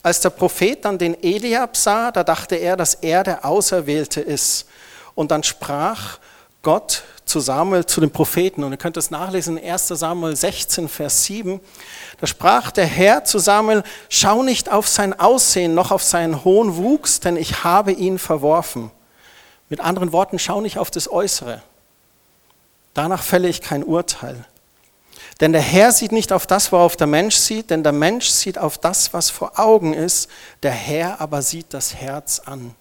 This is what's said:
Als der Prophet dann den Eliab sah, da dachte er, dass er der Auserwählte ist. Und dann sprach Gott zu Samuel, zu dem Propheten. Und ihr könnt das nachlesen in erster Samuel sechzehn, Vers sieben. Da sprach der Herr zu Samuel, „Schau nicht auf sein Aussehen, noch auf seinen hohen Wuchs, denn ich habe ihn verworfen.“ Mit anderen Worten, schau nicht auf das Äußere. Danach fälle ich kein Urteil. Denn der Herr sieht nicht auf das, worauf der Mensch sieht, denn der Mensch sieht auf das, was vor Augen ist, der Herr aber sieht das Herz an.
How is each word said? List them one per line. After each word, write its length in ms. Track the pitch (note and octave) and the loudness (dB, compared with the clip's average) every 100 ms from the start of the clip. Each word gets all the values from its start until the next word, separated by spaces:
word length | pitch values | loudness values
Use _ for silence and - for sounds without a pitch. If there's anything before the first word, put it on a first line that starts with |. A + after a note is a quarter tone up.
Als 180 | E3+ F3 | 2 2
der 100 | F3+ | 0
Prophet 540 | - F3+ - F#3+ C#4 G#3 | 0 -2 2 0 0 -4
dann 100 | F#3+ | -2
den 260 | F3 F3 | -2 0
Eliab 540 | F3 G3+ A#3+ A#3 A#3+ - | -2 -2 -2 -2 -2 -2
sah, 340 | G#3+ G#3 A#3 | 0 0 0
da 140 | G#3+ | 0
dachte 320 | F3 D#3+ - E3+ | 0 -2 -2 -4
er, 200 | F3 F#3 | -2 0
dass 160 | D#3+ | -2
er 300 | - E3 F3 | -2 0 0
der 200 | G3 E3 | 0 -4
Auserwählte 800 | C3+ F#3+ G3 F3+ C#3+ D3 C#3+ - | 0 0 2 -2 0 -2 -2 -6
ist. 440 | D#3 C#3+ - - - - - - - | -4 -4 -2 -4 -8 -20 -20 -20 -14
Und 160 | - D#3 | -6 -2
dann 120 | D3+ | 0
sprach 760 | - - - C#3+ E3+ A3+ G#2 - - - _ _ | -2 -6 -8 -4 -4 -4 -12 -16 -20 -20 _ _
Gott 420 | D#3 F3+ - - - - - | 0 0 0 -6 -8 -14 -6
zu 140 | D#3+ | -4
Samuel, 440 | C3 C3+ F3+ F#3 | -2 0 2 2
zu 160 | E3 - | 0 2
dem 100 | D#3 | 2
Propheten. 540 | - D#3 - F#3 E3+ | 2 0 2 -2 -2
Und 80 | C#3 | -6
ihr 60 | C3+ | -6
könnt 180 | F3 E3 | -6 -6
das 140 | - | -6
nachlesen 480 | D#3 F#3 F#3 E3+ E3 | -6 -4 -4 -4 -6
in 40 | |
erster 340 | E3+ F3+ - E3+ | -6 -6 -4 -4
Samuel 380 | D#3+ F3 E3 | -4 -4 -4
sechzehn, 540 | D3 F3 - - - D#3+ | -2 -4 -4 -8 -8 -8
Vers 360 | - D3 - | -6 -2 -2
sieben. 360 | - G3+ F#3+ F#3+ - - - - - - | -2 -4 -8 -8 -12 -20 -20 -20 -20 -8
Da 60 | D#3+ | -8
sprach 440 | - F3+ A#3 - | 2 4 4 0
der 160 | - E3 | -2 0
Herr 380 | A#2+ F#3+ C4+ | 4 4 4
zu 140 | - G#3 | 2 0
Samuel, 460 | F#3+ G#3 A3 G#3+ - - - | 4 4 4 0 0 -16 -4
„Schau 340 | - F#3 A3 | 0 2 2
nicht 300 | C4 A#3 - | 2 0 0
auf 160 | G3+ G#3 | 0 0
sein 320 | - G3+ F#3+ | 0 -2 2
Aussehen, 540 | G3+ B3+ - F#3 F3 | 4 4 2 2 2
noch 160 | E3 F3+ | 2 2
auf 120 | G3 | 0
seinen 400 | - F3 E3 D3+ | 2 0 0 0
hohen 340 | F#3 G3 A3 E3 | 4 4 4 0
Wuchs, 440 | G#3 D4+ - - | 0 0 0 -2
denn 160 | F3+ E3+ | 0 -2
ich 280 | E3 - | -4 -2
habe 280 | F3 F#3 G3+ | 2 4 2
ihn 260 | F#3 F#3 F#3 | 0 -2 -2
verworfen.“ 720 | - D#3 C#3+ E3 E3 B2 A2+ _ _ _ - - _ _ _ | -2 0 2 2 0 -10 -12 _ _ _ -20 -20 _ _ _
Mit 120 | D3+ | -6
anderen 320 | E3+ F#3+ F3+ | -4 -2 0
Worten, 260 | E3 G3 F3+ | 0 0 -2
schau 240 | - G3+ | -4 -4
nicht 160 | G#3+ F#3 | -4 -4
auf 120 | - | -6
das 220 | E3+ - | -6 -4
Äußere. 500 | F3 G3+ - A#2+ A2+ _ _ _ _ _ _ _ _ _ _ _ _ _ | -2 -2 -4 -6 -12 _ _ _ _ _ _ _ _ _ _ _ _ _
Danach 300 | - D#3 F#3 | -6 -2 -4
fälle 240 | - F3+ F3+ | 0 4 4
ich 140 | - | 2
kein 240 | - C#3+ | -4 -4
Urteil. 600 | D#3 E3 F3 - B2+ B2+ - _ _ _ _ _ _ - - - | 0 -2 -2 -6 -10 -12 -18 _ _ _ _ _ _ -20 -20 2
Denn 120 | D#3 | 4
der 100 | D#3+ | 4
Herr 300 | B2 F3 A#3 | 4 6 6
sieht 180 | A#3+ A3 | 6 2
nicht 220 | A3 - | 0 2
auf 120 | F#3 - | -2 2
das, 240 | F#3+ - | 0 4
worauf 240 | F3+ F3 - | 6 4 4
der 100 | D3 | 2
Mensch 300 | D3 G#3 - | 2 2 2
sieht, 340 | - A3 A3 | 0 -2 -2
denn 140 | D#3+ | 0
der 80 | D3+ | 2
Mensch 360 | D3 D#3+ A#3 - | 2 2 2 0
sieht 300 | - G3 F3+ | 0 -2 -4
auf 200 | D#3+ - | -4 -2
das, 360 | E3 G3 - | -2 0 -2
was 160 | F3 - | -2 -4
vor 300 | - - - | -4 -6 0
Augen 340 | A3 A3 E3 | 4 4 4
ist, 340 | D3+ E3+ - - - - - | -2 -2 -2 -4 -12 -20 -4
der 80 | C#3+ | -4
Herr 480 | A#2+ - D3+ E3+ - | -4 -4 -4 -4 -6
aber 200 | D#3 D3 | -6 -4
sieht 320 | C3 E3 - | -4 -6 -12
das 220 | C#3+ - | -8 -8
Herz 480 | C#3 C3 C#3+ - - | -8 -10 -10 -8 -8
an. 300 | - C3+ A#2+ A#2 | -8 -14 -14 -18